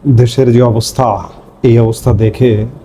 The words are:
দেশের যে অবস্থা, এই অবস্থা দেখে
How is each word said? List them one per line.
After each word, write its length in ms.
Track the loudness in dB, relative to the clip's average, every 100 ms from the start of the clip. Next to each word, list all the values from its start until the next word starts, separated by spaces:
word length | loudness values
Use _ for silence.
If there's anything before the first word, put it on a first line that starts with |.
| 0
দেশের 460 | 2 2 0 2
যে 80 | 2
অবস্থা, 640 | 2 0 -4 -2 -2 -2 -8 -20 -20 -4
এই 160 | 0 2
অবস্থা 340 | 2 -2 -2
দেখে 520 | 0 0 0 0 0 -4 -12